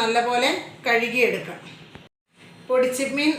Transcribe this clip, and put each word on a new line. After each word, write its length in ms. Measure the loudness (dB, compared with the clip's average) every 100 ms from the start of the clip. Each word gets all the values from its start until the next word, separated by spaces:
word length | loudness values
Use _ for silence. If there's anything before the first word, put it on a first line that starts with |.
നല്ലപോലെ 500 | 0 2 2 2 2 0 -6 -8 0
കഴുകിയെടുക്കാം. 720 | 0 0 2 2 0 -6 -12 -16 -20 -20 -20 -20 _ _ _ -20 -14 -2
പൊടിച്ചെമ്മീൻ 600 | 2 2 0 -4 0 0